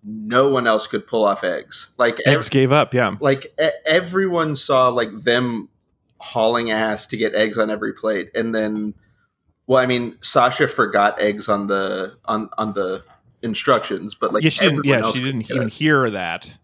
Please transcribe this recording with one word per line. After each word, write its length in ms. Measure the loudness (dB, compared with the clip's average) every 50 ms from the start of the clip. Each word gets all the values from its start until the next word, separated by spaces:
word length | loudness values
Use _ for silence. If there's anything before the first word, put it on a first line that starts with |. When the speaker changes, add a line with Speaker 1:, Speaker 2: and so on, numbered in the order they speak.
| _
Speaker 1:
no 460 | -12 -12 -10 -8 0 2 4 4 4
one 180 | 4 2 2
else 180 | 2 2 2 0
could 200 | -2 -6 -6 -4
pull 160 | _ 0 2 2
off 200 | 2 2 0 -2
eggs. 460 | -4 -4 -4 -8 _ -14 -14 -14 -14 _
Like, 220 | 0 0 0 2 2 2
Speaker 2:
Eggs 220 | 2 2 2 0
Speaker 1:
ev- 40 | 0
Speaker 2:
gave 200 | 2 2 4 4 4
up, 200 | 2 2 2 2
yeah. 220 | 0 0 0 -2 0
Speaker 1:
like, 320 | 0 0 0 0 -4 -12 _ -2
e-, 60 | 0 0 -2 -4 _
everyone 720 | 2 2 2 2 0 -2 -2 -2 0 0 0 0 -2 -4
saw, 320 | -6 -2 0 2 4 4 4
like, 280 | 2 0 -2 -2 -6 -2 2
them 460 | 2 2 4 2 0 -4 -6 -8 -12 _ _ _ _ _ _ _ _ _
hauling 540 | _ -16 -6 0 2 2 2 2 0 0 0
ass 340 | 0 0 0 -2 -2 -6 -8
to 80 | -10 -4
get 160 | -2 -2 0 2
eggs 220 | 0 0 0 2
on 120 | -2 -2 -2
every 240 | -2 -4 -6 -8 -8
plate, 380 | -4 -4 -2 -2 -2 -4 -4 -4
and 180 | -4 -4 -2 -2
then, 400 | -2 -2 -2 -4 -6 -6 -8 -10 _ _ _ _ _ _ _ _ _ _ _ _ _ _
well, 120 | 2 2 4
I 40 | 4
mean, 320 | 2 0 0 -2 -6 -10 _
Sasha 480 | -8 0 2 2 2 2 2 0 -2
forgot 540 | 0 2 -2 -2 2 2 2 2 2 2 2
eggs 260 | 0 0 0 -2 -2
on 200 | -2 -2 -2 0
the, 500 | -2 -2 -2 -2 -2 -4 -6 -6 -8 -12 _ _
on, 240 | -4 -4 -4 -4 -6 -6
on 160 | -6 -6 -4 -4
the 280 | -4 -4 -4 -4 -8 -10 _ _ _ _ _ _ _
instructions, 720 | -8 -6 -6 -2 2 2 2 2 2 -4 -6 -6 -6 -12 -8
but, 200 | _ -4 -2 0
like, 100 | 2 2
Speaker 2:
Yeah, 60 | 2
she 100 | 2 4 2
didn't, 140 | 2 2 2
Speaker 1:
everyone 200 | 2 2 2 2
Speaker 2:
yeah, 60 | 2
Speaker 1:
else 100 | 0 -2
Speaker 2:
she 60 | -2
Speaker 1:
could 40 | -2
Speaker 2:
didn't 200 | -2 -4 -4 -6
Speaker 1:
get 80 | -4 -4
Speaker 2:
even 120 | -2 -2
Speaker 1:
it. 60 | -4 -4
Speaker 2:
hear 360 | -2 2 2 4 4 2 0
that. 480 | -2 -4 -4 -6 -6 -8 -10 -16 -20 _